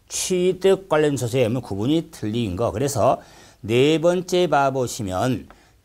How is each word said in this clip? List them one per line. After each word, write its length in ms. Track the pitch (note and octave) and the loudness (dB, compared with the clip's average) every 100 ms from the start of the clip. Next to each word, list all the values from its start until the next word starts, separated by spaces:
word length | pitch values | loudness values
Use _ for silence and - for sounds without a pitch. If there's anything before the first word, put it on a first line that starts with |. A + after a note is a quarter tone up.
| _ | _
취득 800 | - - F#3 F3+ F3+ G3 F#3+ - | -8 -2 0 0 2 2 2 2
관련 260 | D3+ D3+ | 0 2
조세에 300 | C3+ A#2+ C3 | 0 -2 0
하면 180 | A2+ B2+ | 0 -2
구분이 460 | - G2 A#2 D#3+ E3 | -6 -4 -2 -2 -4
틀린 460 | - G#2+ A#2 A2 F2 | -8 -6 -2 -4 -2
거. 160 | A2+ | -2
그래서 500 | F#2 C3+ A2 G#2 - - - - _ | -2 -4 2 2 2 -4 -20 -20 _
네 400 | G2 A#2+ C#3+ D#3+ | 0 2 4 4
번째 480 | E3+ F3+ F3 F3+ F3 | 2 0 0 0 2
봐보시면 1000 | D3 C#3 C3 A#2+ - G2 F#2 B2+ G#2+ C2+ - _ _ | 2 2 0 -4 -4 -4 0 0 -2 -6 -20 _ _